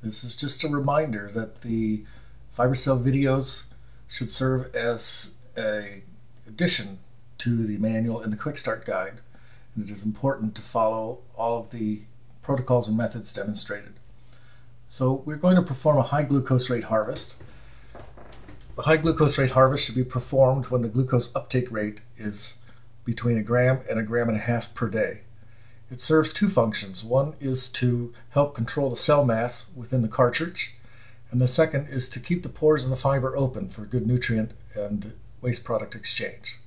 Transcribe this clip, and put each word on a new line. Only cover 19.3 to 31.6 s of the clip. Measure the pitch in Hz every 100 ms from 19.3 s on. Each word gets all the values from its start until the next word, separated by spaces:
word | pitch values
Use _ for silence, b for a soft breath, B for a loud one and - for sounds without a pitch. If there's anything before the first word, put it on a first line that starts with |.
| -
rate | 135
harvest | 131 131 139 -
should | 113
be |
performed | 127 127 - 131 131 135 120
when | 127
the | 117
glucose | 107 127 123 -
uptake | - - 127 123
rate | 110 104 104 - -
is | 107 104 - - b b b -
between | - 117 120 117
a |
gram | 104 120 123 131 -
and | 110
a |
gram | 107 120 117
and | 110
a |
half | 110 117 -
per | - 113
day. | 110 101 - - - b b b b b
It | 127
serves | - 156 151
two | - 202
functions. | - 113 107 101 92
One | 110 127 143 -
is | 139 127 -
to | - 123 120 120 b b
help | - 143
control | - 113 - 139
the | 117
cell | - 147
mass | 135 113 120 - - 131
within | 113 131
the | 110
cartridge, | - 123 - 165 - - - b b b b b
and | 123
the | 127
second | -